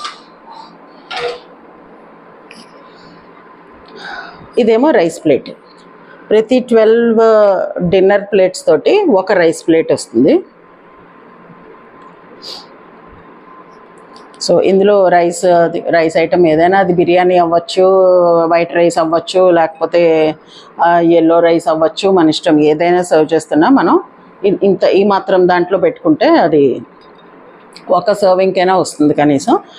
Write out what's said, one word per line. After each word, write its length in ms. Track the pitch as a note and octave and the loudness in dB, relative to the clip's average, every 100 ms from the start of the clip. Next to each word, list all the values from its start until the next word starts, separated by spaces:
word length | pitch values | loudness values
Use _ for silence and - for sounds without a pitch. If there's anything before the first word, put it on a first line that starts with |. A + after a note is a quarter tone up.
| - - - - - - - - - - - A#4+ A#4+ - - - - - - - - - - - - - - - B4+ - - - - - - - - - - G3+ - - - - - - | -18 -18 -20 -20 -20 -20 -20 -20 -20 -20 -16 -10 -10 -10 -18 -20 -20 -20 -20 -20 -20 -20 -20 -20 -20 -20 -20 -20 -20 -20 -20 -20 -20 -20 -20 -20 -20 -20 -20 -20 -18 -16 -18 -20 -8 -4
ఇదేమో 340 | A3+ A3 D4 | -2 0 2
రైస్ 340 | A#3+ E3 - D#3 | 0 0 -2 -2
ప్లేట్, 240 | C3 - - - - - - - - - | -2 -4 -20 -20 -20 -20 -20 -20 -16 -2
ప్రతి 300 | G#3+ A3 B3+ | -2 0 -2
ట్వెల్వ్ 600 | B3 A3+ A3 A#3 A#3 A3+ A3+ G#3+ G#3 F#3 - - F3 | 0 2 2 2 0 2 2 4 2 0 -4 -6 -2
డిన్నర్ 340 | F#3+ F#3+ G3+ | 0 2 0
ప్లేట్స్ 420 | G3 G3+ F#3 - - | 0 0 0 -2 -2
తోటి 380 | D#3+ - G4 | 0 0 0
ఒక 280 | F#4 F#3+ F#3 | 2 0 0
రైస్ 360 | F#3+ E3 D#3 - | 0 0 0 0
ప్లేట్ 240 | D#3+ D#3+ | 0 0
వస్తుంది. 520 | C#3+ - A2+ D3 E4+ - - - - - - - - - - - - - - - - - - - - - - - - - - - - - - - C6 - - - - - - - - - | -4 -4 0 2 0 -4 -20 -20 -20 -20 -20 -20 -20 -20 -20 -20 -20 -20 -20 -20 -20 -20 -20 -20 -20 -20 -20 -20 -20 -20 -20 -20 -20 -20 -20 -20 -20 -20 -20 -20 -20 -20 -20 -20 -8 -2
So 120 | F3 | 0
ఇందులో 460 | - F#3+ G3+ G3+ F3+ | 0 0 2 2 2
రైస్, 380 | F3 F3 F3 F#3 | 2 0 -2 0
అది 380 | F3 E3 E3 - | 2 0 -4 -4
రైస్ 280 | E3 D#3+ E3 | -2 0 -2
ఐటమ్ 300 | E3 F3+ E3+ | -2 0 2
ఏదైనా, 320 | D#3 F3 F#3+ | 2 2 2
అది 140 | F#3 | 0
బిర్యానీ 440 | F3 E3 F3+ F3+ F3+ | 0 0 0 2 0
అవ్వచ్చు, 460 | E3+ E3+ E3+ F#3+ F#3 F#3+ F#3 F3+ F3 E3+ E3 | 0 -2 -2 0 2 2 2 2 2 2 0
వైట్ 260 | E3+ E3+ | -2 -2
రైస్ 240 | E3 E3+ F3 | 0 0 0
అవ్వచ్చు, 520 | D#3+ E3 - F#3 F#3 | -2 -4 -2 0 2
లేకపోతే, 840 | E3+ D#3+ - D#3+ F3 E3+ D#3+ D#3 D3+ - - - - | 2 0 -4 -4 0 2 2 0 -4 -14 -20 -14 -4
ఆ, 160 | E3+ E3+ | 0 2
ఎల్లో 400 | E3+ E3+ E3 E3+ | 2 2 2 2
రైస్ 280 | E3+ E3+ F3 | 2 0 -2
అవ్వచ్చు, 420 | D#3+ D#3+ - G3 | -2 -2 -2 -2
మన 200 | F#3+ D#3+ | 2 0
ఇష్టం. 300 | D3+ F3 D3+ | 0 0 2
ఏదైనా 420 | D3+ D#3 F3 F3+ | 2 0 0 -2
సర్వ్ 320 | F3 D#3+ D3 | 0 0 0
చేస్తున్నా 360 | D#3+ - D3+ - | -2 -2 0 2
మనం 340 | C4+ F3 E4 - - - - G3+ | 2 2 -2 -4 -18 -20 -6 -4
ఇ-, 120 | F3+ | 0
ఇంత 200 | G3+ F#3 | -2 0
ఈ 200 | - F#3 | 0 0
మాత్రం 440 | G#3 F#3+ G3 F#3+ F3+ | 0 -2 -2 0 2
దాంట్లో 300 | F3+ F3 F#3+ | 0 -2 -2
పెట్టుకుంటే 480 | E3+ - D#3+ D3 C#4 | -2 -2 -2 0 2
అది 560 | E4 F3 D3+ C#3 - - - - - - - - - - - - | 2 2 2 0 -2 -10 -20 -20 -20 -20 -20 -20 -20 -20 -14 -4
ఒక 220 | F3+ G3 | -2 -2
సర్వింగ్కైనా 640 | G3+ F#3+ F#3 F#3+ F#3 F3+ F#3 | -2 0 0 0 0 0 0
వస్తుంది 360 | D3+ - D3 | -2 -2 -2
కనీసం. 460 | C#3+ D3 C3+ - - - | 0 0 0 0 -4 -4